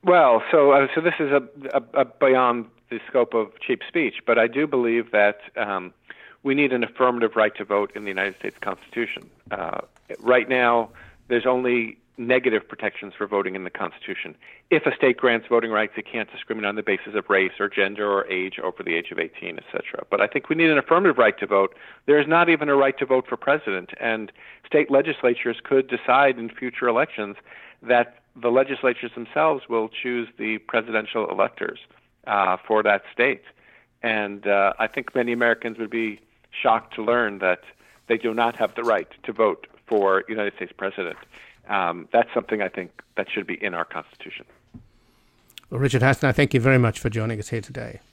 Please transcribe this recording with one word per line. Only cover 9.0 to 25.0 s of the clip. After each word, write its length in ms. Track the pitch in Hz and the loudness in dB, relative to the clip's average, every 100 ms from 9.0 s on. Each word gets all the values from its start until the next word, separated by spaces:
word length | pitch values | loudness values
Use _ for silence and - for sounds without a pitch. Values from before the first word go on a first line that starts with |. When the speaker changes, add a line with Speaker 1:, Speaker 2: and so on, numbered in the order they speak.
| 120 - - _ - | -6 -8 -14 _ -12
Speaker 1:
Uh, 300 | 104 85 - - _ _ - | -8 -8 -8 -12 _ _ -8
right 280 | 113 127 120 | 2 2 2
now, 420 | 127 123 117 110 - - _ _ | 2 4 2 0 -10 -20 _ _
there's 200 | 120 127 | 0 2
only 500 | 127 127 123 113 - _ - | 0 0 -2 -4 -10 _ -12
negative 460 | 120 127 127 110 - | 0 2 2 0 -4
protections 440 | - 107 - 101 - | -8 -8 -8 -18 -10
for 80 | 101 | -4
voting 300 | 101 95 95 | -2 -2 -6
in 80 | |
the 80 | 92 | -10
Constitution. 640 | - 92 - - 92 - 78 - - _ | -10 -10 -10 -12 -12 -12 -16 -20 -20 _
If 160 | 160 147 | 2 2
a 100 | 127 | 2
state 220 | 135 123 | 2 4
grants 300 | 127 117 113 | 2 0 2
voting 220 | 120 113 | 0 2
rights, 220 | 107 107 - | -2 -2 -6
it 80 | 104 | -10
can't 260 | 117 107 | -10 -10
discriminate 380 | - - 110 104 | -12 -10 -6 -4
on 60 | 104 | -4
the 80 | |
basis 320 | 104 98 - 104 | -2 -2 -2 -6
of 120 | - | 0
race 260 | 98 95 - | 2 2 -2
or 80 | 101 | -4
gender 400 | - 98 104 104 | 0 -2 0 -2
or 180 | 98 - | 0 -2
age 320 | 92 92 - | -4 -6 -6
over 240 | 92 90 | -8 -6
the 100 | 87 | -4
age 160 | 85 82 | -4 -4
of 60 | 85 | -6
eighteen, 400 | 82 - 90 80 | -8 -8 -14 -14
et 80 | - | -12
cetera. 340 | - - - - | -10 -10 -12 -4
But 100 | - | 0
I 60 | 107 | 0
think 220 | 143 - | -2 -4
we 60 | 160 | 0
need 140 | 165 | 4
an 80 | 151 | 2
affirmative 400 | - 165 190 127 | 4 4 4 4
right 200 | 110 - | 2 2
to 80 | 101 | 0
vote. 280 | 98 98 - - - - | 2 2 -4 -20 -14 2
There 140 | 147 | 2
is 80 | 143 | 4
not 200 | 165 170 | 4 4
even 220 | 160 147 | 2 2
a 60 | 139 | 2
right 220 | 139 131 | 2 0
to 80 | 135 | 0
vote 180 | 131 - | 0 0
for 100 | 120 | -6
president, 520 | - 147 131 95 90 - | 0 0 0 -6 -8 -8
and 320 | 120 110 104 - - - - | -6 -4 -8 -16 -20 -20 0
state 240 | 156 147 | 0 4
legislatures 680 | 139 | 2